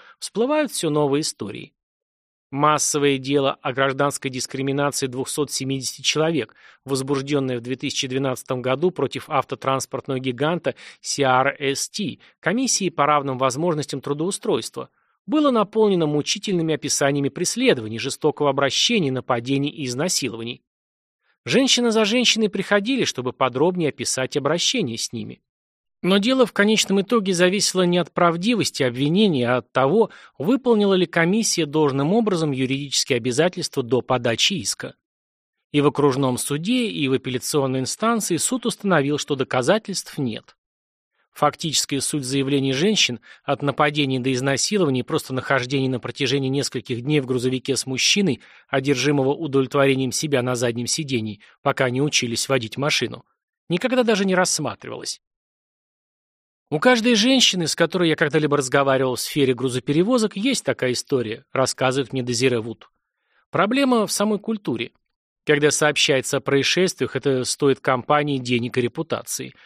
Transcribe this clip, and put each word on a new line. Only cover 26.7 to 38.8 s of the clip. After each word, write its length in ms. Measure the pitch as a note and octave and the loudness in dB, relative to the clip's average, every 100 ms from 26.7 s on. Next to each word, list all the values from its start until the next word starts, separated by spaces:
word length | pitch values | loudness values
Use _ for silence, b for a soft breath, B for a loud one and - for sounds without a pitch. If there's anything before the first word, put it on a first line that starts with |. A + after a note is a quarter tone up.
| A3 - G3 | 2 2 0
итоге 340 | F#3 A#3+ G3 | 2 0 2
зависело 480 | F3 F3+ G3 - F#3 | 2 4 2 0 2
не 160 | F3+ F3 | 2 2
от 140 | E3+ | 0
правдивости 720 | - F3 E3+ G3+ A3+ D3 - | 2 2 2 0 0 0 0
обвинения, 680 | C3 A#2+ C#3+ F3+ G#3+ C#3+ A#2+ | -2 0 2 4 4 4 2
а 60 | B2 | 0
от 160 | - | 0
того, 380 | - C3+ G3+ G#3 B B - | 0 2 4 2 B B -6
выполнила 560 | D#3 C4+ B3+ G#3+ G3+ | 0 0 2 2 4
ли 120 | F#3 F3 | 2 2
комиссия 600 | E3+ E3 G#3+ A3 - D3+ | 2 2 2 0 -2 0
должным 460 | D3+ D3 C3+ D3 | 2 2 2 2
образом 400 | G#3+ G#3+ F3 D#3 | 2 2 0 -2
юридические 640 | C3 B2+ C3+ C#3+ - - B2 | 0 -2 -2 -4 -4 0 -2
обязательства 680 | B2 A#2+ F3 F3+ D3+ - | 0 2 0 0 -8 -4
до 180 | A#2+ B2 | 0 0
подачи 520 | - B2+ A#2+ A2+ - | 0 0 0 0 0
иска. 400 | F#3 G#2 - C3 - _ _ _ _ _ _ _ | 0 -6 -6 -10 -14 _ _ _ _ _ _ _
И 80 | D3 | 2
в 80 | C#3+ | 2
окружном 500 | C#3+ C#3+ B2+ C3+ B2 | 4 2 4 0 0
суде, 480 | - D3 F3+ B3+ A3+ | -4 -4 -2 -2 -2
и 220 | E3+ C3+ | -2 0
в 60 | |
апелляционной 640 | C3 C3+ B2 - D3+ C3+ C3 | -2 -2 -6 -2 -2 0 -2
инстанции 560 | B2 - A3 A#3 - D#3+ | -4 -2 0 0 -2 -2
суд 280 | - B3+ | -2 -2
установил, 540 | A#3 - | -4 -4